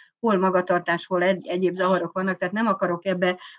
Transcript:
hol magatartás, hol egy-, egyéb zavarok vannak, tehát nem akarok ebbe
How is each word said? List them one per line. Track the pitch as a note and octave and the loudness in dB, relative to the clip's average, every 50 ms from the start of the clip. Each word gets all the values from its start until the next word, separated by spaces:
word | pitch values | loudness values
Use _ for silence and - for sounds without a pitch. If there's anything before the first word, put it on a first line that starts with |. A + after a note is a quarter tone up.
| - _ _ _ | -20 _ _ _
hol | - A3+ G#3 F#3 | 0 2 2 4
magatartás, | F#3 F#3+ F3+ F3+ F3+ - F#3 F3 E3+ - E3+ E3+ - | 4 4 2 2 2 2 0 0 0 0 -2 -2 -2
hol | - F#3 F3 F3 | -2 -2 0 2
egy-, | F#3 F#3+ F3 - - | 2 2 0 -2 -6
egyéb | F3 F3+ F#3 F3 F3+ | -2 0 0 0 0
zavarok | F#3 F#3+ F#3 F#3+ F3 E3+ E3 | 2 2 2 2 2 0 -2
vannak, | - F#3+ F#3 F#3+ F3+ - | -4 -4 -2 -2 -2 -2
tehát | F#3 F3 F#3 | -4 -6 -4
nem | G#3+ A3+ A3+ | -2 0 0
akarok | F#3+ - G3 F3 E3+ E3+ - | 0 0 0 -2 -2 -2 -2
ebbe | G3 F#3 F3+ F#3 F3+ F3+ - - - - | -4 -2 0 0 -2 -2 -4 -8 -20 -20